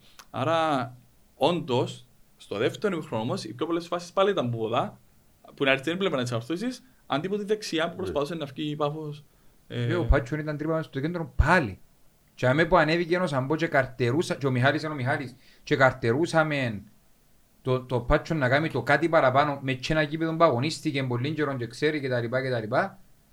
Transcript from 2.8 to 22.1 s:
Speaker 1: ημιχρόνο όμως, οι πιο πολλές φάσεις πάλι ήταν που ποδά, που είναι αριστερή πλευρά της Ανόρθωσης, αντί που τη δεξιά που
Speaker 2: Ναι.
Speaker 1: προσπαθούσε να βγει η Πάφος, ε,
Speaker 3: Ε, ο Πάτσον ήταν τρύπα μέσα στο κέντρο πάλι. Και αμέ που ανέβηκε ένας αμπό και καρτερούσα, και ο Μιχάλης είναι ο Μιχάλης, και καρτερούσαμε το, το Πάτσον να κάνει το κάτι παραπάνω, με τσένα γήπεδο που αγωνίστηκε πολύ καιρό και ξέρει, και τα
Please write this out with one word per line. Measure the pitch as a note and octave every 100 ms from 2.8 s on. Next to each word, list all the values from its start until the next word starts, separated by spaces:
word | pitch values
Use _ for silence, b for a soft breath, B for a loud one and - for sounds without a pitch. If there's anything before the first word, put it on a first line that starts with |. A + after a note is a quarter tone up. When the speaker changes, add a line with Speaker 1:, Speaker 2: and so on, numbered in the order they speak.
| G#3
Speaker 1:
ημιχρόνο | E3+ - A2+
όμως, | A2+ F#3
οι | -
πιο | A#2 D#3+
πολλές | E3+ E3+
φάσεις | F3 F3
πάλι | - G3+
ήταν | F3 B2
που | A#2
ποδά, | A2 B2 G3 - _ _ _ _ -
που | -
είναι | C3+
αριστερή | C3+ D#3+ F3+
πλευρά | F#3+ C#3+
της | A#2+
Ανόρθωσης, | A#2 A#2 E3+ A#3+ B3 b b _
αντί | C#3 F#3
που | G#3
τη |
δεξιά | G3+ G#3 - D#3+
που | E3+
Speaker 2:
Ναι. | F3
Speaker 1:
προσπαθούσε | F#3 C#3+ D3
να | E3+ C#3
βγει | C#3+ D3+
η | D3
Πάφος, | D3 D#3 D3+ D3 - b b b _
ε, | A#2+ A#2+
Speaker 3:
Ε, |
ο | E3+ B2+
Πάτσον | C#3 - D3
ήταν | D#3 D3
τρύπα | D3+
μέσα | D#3+ D#3
στο | C3+
κέντρο | D3+ F3 D3+ -
πάλι. | C3 F3+ A#2 F2+ - _ - _ _
Και | - B2+
αμέ | C#3+
που | E3+ F3
ανέβηκε | D3+ E3+ E3 F3+
ένας | F3+
αμπό | C#3 C3+ D#3
και | E3
καρτερούσα, | C#3+ B2 - A#2+ C#3+ E3+
και | F3 C3+
ο |
Μιχάλης | B2+ C3+ D3
είναι | D3+
ο | D3+
Μιχάλης, | B2 D3+ C3 - b b
και | - C3+
καρτερούσαμε | C3 - A#2 C3 E3+ E3 D#3 C#3+ B2 G2+ - _ _ _ _ _ _ _
το, | C3 B2+
το | B2+ B2
Πάτσον | B2 D3+ - D#3+
να | B2+
κάνει | C#3 D#3
το | B2+
κάτι | A#2+ C#3+ E3
παραπάνω, | D#3+ C3 C3 D3 C#3
με | C3+
τσένα | B2+ - D#3
γήπεδο | D3+ D#3+ D#3+ E3
που |
αγωνίστηκε | E3 A#2+ D3+ - D#3+ C#3
πολύ | C3 A#2+ C#3
καιρό | D#3 C#3+ C3
και | A#2
ξέρει, | - D3+ D3+
και |
τα | C3